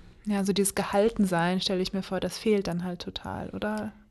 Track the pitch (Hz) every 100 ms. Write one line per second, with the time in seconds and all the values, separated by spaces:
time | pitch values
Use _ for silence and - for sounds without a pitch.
0 | - - 208 202 196 190 196 - 190 202
1 | 220 - 196 170 170 185 - 185 185 190
2 | - 185 180 - 220 208 196 175 180 175
3 | - - - 92 - 190 208 214 214 -
4 | _